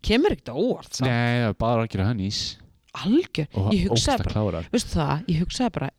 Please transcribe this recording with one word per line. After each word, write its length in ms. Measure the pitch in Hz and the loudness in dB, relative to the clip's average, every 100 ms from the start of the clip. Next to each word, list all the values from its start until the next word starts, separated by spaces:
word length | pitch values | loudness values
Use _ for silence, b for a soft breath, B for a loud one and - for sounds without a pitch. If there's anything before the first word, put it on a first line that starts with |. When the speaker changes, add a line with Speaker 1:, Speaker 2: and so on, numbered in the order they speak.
Speaker 1:
Kemur 320 | - 226 370 | 2 4 4
ekkert 180 | - - | 0 -6
á 40 | 120 | -2
óvart, 340 | 240 190 - | -2 -2 -6
samt. 140 | - 127 | -2 0
Speaker 2:
Nei, 320 | 120 120 120 | 2 2 2
það 100 | 117 | 0
er 80 | 98 | 0
bara 240 | 113 117 | 0 2
algjör 220 | 113 95 95 | 0 0 0
hönís. 320 | 120 95 95 - - - _ _ - | 0 -2 -4 -6 -10 -20 _ _ -6
Speaker 1:
Algjör. 520 | 165 269 370 - 147 | 2 2 2 -4 -4
Speaker 2:
Og 160 | - 98 | 0 2
Speaker 1:
Ég 140 | 202 - | 2 2
hugsaði 60 | |
Speaker 2:
ógeðslega 300 | 117 - 262 | 2 2 0
Speaker 1:
bara, 100 | 92 | 0
Speaker 2:
klárar. 320 | 107 107 82 82 | 0 0 -2 -2
Speaker 1:
veistu 220 | 240 - | -4 -2
það, 280 | 175 - 143 - | -2 0 -2 0
ég 120 | 160 | -2
hugsaði 340 | 180 - 247 | -2 -2 -4
bara 160 | - 135 | -2 -8